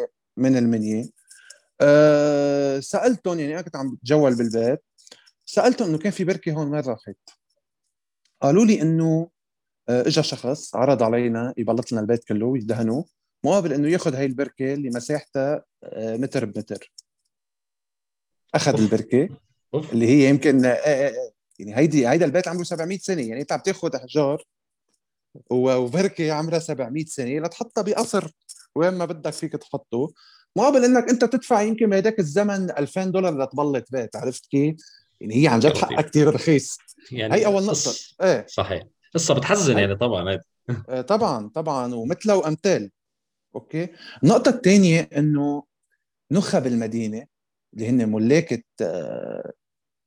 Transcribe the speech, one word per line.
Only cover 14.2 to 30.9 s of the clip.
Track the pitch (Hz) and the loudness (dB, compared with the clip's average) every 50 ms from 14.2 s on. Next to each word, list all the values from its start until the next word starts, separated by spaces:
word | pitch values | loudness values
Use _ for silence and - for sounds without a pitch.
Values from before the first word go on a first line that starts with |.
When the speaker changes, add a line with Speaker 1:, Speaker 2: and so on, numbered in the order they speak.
| 139 | -2
Speaker 1:
البركة | 135 127 123 139 131 - - 135 131 139 | -4 -2 -4 -6 -6 -6 -6 -6 -4 -4
اللي | 143 143 127 | -4 -6 -6
مساحتها، | 120 120 120 - 151 139 - _ - 139 135 139 151 - - _ _ _ - | -6 -6 -6 -4 -6 -6 -6 _ -6 -4 -2 -2 -4 -4 -8 _ _ _ -20
آه، | - - - 110 110 110 117 | -16 -12 -8 -8 -6 -4 -4
متر | 135 135 - 139 120 | -4 -4 -4 -4 -4
بمتر. | 104 98 107 104 - 107 - - - _ - - _ _ _ _ _ _ _ _ _ _ _ _ _ _ _ _ _ _ _ _ _ _ _ _ _ _ _ _ _ - | -4 -6 -8 -10 -10 -10 -14 -14 -18 _ -20 -20 _ _ _ _ _ _ _ _ _ _ _ _ _ _ _ _ _ _ _ _ _ _ _ _ _ _ _ _ _ -4
أخذ | 156 - 147 | -2 0 2
Speaker 2:
أوف. | 127 107 | 2 2
Speaker 1:
البركة | 110 101 110 107 107 - - 123 147 - - - _ _ _ _ _ _ - | 2 2 2 0 -2 0 0 0 0 0 -4 -12 _ _ _ _ _ _ -8
Speaker 2:
أوف. | 151 156 - - | -8 -6 -4 -2
Speaker 1:
اللي | 117 117 113 | 0 2 4
هي | 131 147 135 135 | 6 6 6 6
يمكن، | 139 139 147 156 135 135 127 | 4 4 4 4 4 4 4
آه، | 127 | 4
آه، | 120 - - 151 147 131 139 139 | 2 0 0 0 0 2 0 -2
آه، | 110 123 127 113 - _ _ _ _ - | -2 -6 -10 -10 -12 _ _ _ _ -18
يعني | - 104 104 120 | -14 -6 0 2
هيدي، | 151 170 143 147 123 117 | 2 2 4 4 4 4
هيدا | 139 170 180 | 4 2 2
البيت | 147 135 180 175 175 | 2 0 0 -2 -2
عمره | 165 180 175 | -4 -8 -8
سبعمية | - 175 160 165 170 196 185 | -6 -6 -6 -6 -6 -6 -8
سنة، | - - 190 165 | -6 -6 -6 -4
يعني | 127 113 113 131 | -4 -6 -8 -8
أنت | 147 - | -8 -6
عم | 175 147 | -6 -4
تاخد | - 190 190 - - 160 - | -4 -4 -4 -4 -4 -6 -6
أحجار | 131 127 123 - 151 147 139 147 165 - _ _ _ _ _ _ _ _ _ _ _ _ _ _ _ _ _ - - _ - | -6 -8 -4 0 0 0 0 0 -4 -6 _ _ _ _ _ _ _ _ _ _ _ _ _ _ _ _ _ -20 -18 _ -4
و-، | 120 127 127 131 131 | 0 0 2 2 2
وبركة | 127 127 123 120 165 196 196 196 - 165 151 | 2 0 -2 -2 -2 -2 -2 -2 -2 -4 -2
عمرها | 156 151 160 165 165 165 | -2 -2 -2 -2 -2 -4
سبعمية | 156 156 151 139 131 113 131 156 156 | -4 -4 -6 -6 -6 -6 -6 -8 -8
سنة | 156 - - 127 120 135 156 | -8 -8 -8 -6 -4 -4 -4
لتحطها | 156 170 - - 233 226 - 226 | -6 -6 -8 -10 -12 -8 -6 -6
بقصر | 202 202 202 - 233 - - 196 170 160 - _ _ - - - - _ - | -4 -2 -2 -2 -2 -2 -2 -4 -4 -4 -10 _ _ -20 -20 -20 -18 _ -4
وين | 139 165 180 185 | 0 0 0 0
ما | 180 170 | -2 -4
بدك | 160 175 156 151 156 147 | -6 -6 -6 -8 -8 -8
فيك | - - 151 - | -6 -8 -8 -8
تحطه، | 143 - _ - 139 - _ - 120 139 156 - _ _ _ _ _ _ _ - | -10 -12 _ -10 -10 -10 _ -4 -4 -4 -4 -6 _ _ _ _ _ _ _ -2
مقابل | 185 220 277 269 262 240 | 0 2 4 4 4 4
إنك | 247 | 4